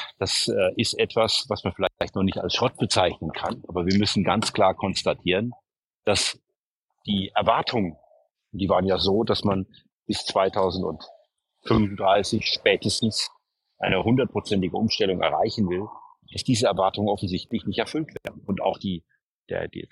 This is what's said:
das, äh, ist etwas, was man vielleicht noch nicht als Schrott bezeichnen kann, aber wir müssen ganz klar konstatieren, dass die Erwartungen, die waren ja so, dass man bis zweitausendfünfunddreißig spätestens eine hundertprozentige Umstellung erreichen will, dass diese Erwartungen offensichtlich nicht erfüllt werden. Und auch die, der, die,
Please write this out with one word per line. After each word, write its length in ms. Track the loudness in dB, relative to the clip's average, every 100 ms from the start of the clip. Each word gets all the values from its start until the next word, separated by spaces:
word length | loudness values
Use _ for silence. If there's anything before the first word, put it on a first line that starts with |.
| -6 -6
das, 280 | -2 -2 0
äh, 240 | 2 2 2
ist 200 | -2 0
etwas, 460 | 0 2 2 0 -2
was 160 | -4 -4
man 80 |
vielleicht 420 | -2 -4 -2 -4 0
noch 80 |
nicht 140 | 0 0
als 160 | -2
Schrott 240 | 0 0 0
bezeichnen 540 | 0 2 2 0 -8
kann, 300 | -6 -8 -8 -6
aber 180 | -2 2
wir 120 | 4
müssen 260 | 4 2
ganz 300 | 2 2 0
klar 200 | 2 2
konstatieren, 800 | 2 -2 -2 -2 -2 0 0 0 -8 _ _ _ _ 0
dass 340 | 0 0 -6 _ _ _ _ _ _ -2
die 280 | -2 0 0
Erwartungen, 640 | 2 2 0 -2 -2 -6 _ _ _ _ _
die 180 | -4 2
waren 160 | 2 2
ja 140 | 2
so, 260 | 2 2 0
dass 180 | 0
man 220 | 0 -2 -4 -12 _ _ -8
bis 180 | -6 -2
zweitausendfünfunddreißig 2250 | 0 2 2 0 0 -6 -8 -14 -20 _ _ _ _ 0 2 2 0 2 2 2 -2 -2
spätestens 840 | 0 2 2 0 0 -2 -2 -6 _ _ _ _ -6
eine 220 | 0 0
hundertprozentige 760 | 2 2 2 -2 -2 -2 0 0
Umstellung 420 | -2 0 0 2
erreichen 480 | 0 0 -2 0 -2
will, 200 | -2 -6 -14 -20 _ _
dass 120 | -8
diese 240 | -2 2 2
Erwartungen 420 | 2 0 2 -2
offensichtlich 560 | -2 -2 -4 -4 -6 -4
nicht 140 | -4
erfüllt 340 | -2 -4 -6 -8
werden. 180 | -12 -14 -6
Und 160 | -2
auch 160 | -2 -2
die, 260 | -4 -6 _ _ _ _ -8
der, 200 | -6 -6
die, 180 | -10 -14